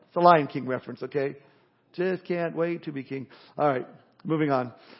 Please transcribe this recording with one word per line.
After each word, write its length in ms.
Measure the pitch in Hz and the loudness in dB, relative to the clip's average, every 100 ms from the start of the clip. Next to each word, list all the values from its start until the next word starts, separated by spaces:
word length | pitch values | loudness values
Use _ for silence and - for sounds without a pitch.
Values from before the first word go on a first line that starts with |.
| _ | _
it's 80 | 175 | 4
a 40 | |
Lion 280 | 175 165 135 | 6 6 4
King 180 | 139 127 | -4 -6
reference, 360 | 123 - 123 | -6 -8 -12
okay? 320 | 135 147 139 143 - _ _ _ _ | -6 -4 -4 -6 -18 _ _ _ _
Just 300 | - 185 180 | -6 -4 -4
can't 320 | - 175 165 160 | -4 -4 -4 -2
wait 280 | 170 170 | -2 -4
to 80 | 160 | -8
be 100 | 139 | -10
king. 220 | 123 135 120 - - - | -8 -10 -10 -18 -12 0
All 120 | 147 | 2
right, 180 | 131 - - _ _ | 2 -4 -14 _ _
moving 260 | - 156 151 | -4 0 2
on. 220 | 131 120 - - | 0 -2 -10 -20